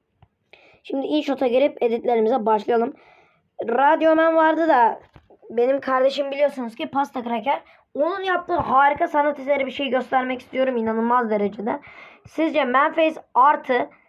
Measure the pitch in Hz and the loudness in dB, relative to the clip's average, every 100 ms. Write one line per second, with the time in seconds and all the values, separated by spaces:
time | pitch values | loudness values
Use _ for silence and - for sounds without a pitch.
0 | _ _ _ _ _ - _ _ - 269 | _ _ _ _ _ -20 _ _ -8 -6
1 | 269 302 294 262 262 247 285 294 233 226 | -2 -2 -2 -2 0 2 0 0 -2 -2
2 | 247 233 220 240 220 214 214 233 240 - | 0 0 2 0 0 0 0 0 0 -6
3 | _ _ _ _ _ - - 240 277 311 | _ _ _ _ _ -10 -4 0 2 4
4 | 320 320 330 320 320 311 320 262 226 - | 4 4 4 4 2 2 2 4 4 0
5 | - - _ _ 453 226 240 277 269 262 | -12 -20 _ _ -8 -2 0 0 0 2
6 | 269 269 277 277 285 269 233 220 311 269 | 2 0 -4 0 -2 -2 -10 -8 -6 -4
7 | 277 262 233 233 240 320 - _ _ 262 | -4 -6 -6 -4 -2 -4 -6 _ _ -4
8 | 311 392 381 349 - 339 - 262 285 285 | -2 -2 -2 -4 -2 -4 0 4 4 2
9 | 339 302 294 285 262 277 262 254 277 233 | 0 0 0 -2 -2 -2 -2 -4 -2 -2
10 | 240 262 254 254 - 262 262 240 226 226 | 0 -2 -2 -6 -8 -2 -2 0 -2 -2
11 | 233 247 233 208 202 202 208 285 - - | 0 0 0 -2 -2 -4 -6 -6 -10 -20
12 | - - - - 320 285 254 262 302 311 | -20 -20 -12 -4 0 0 0 2 2 2
13 | 320 311 - 233 277 302 311 247 285 - | 0 -2 -4 4 4 4 0 -2 -2 -10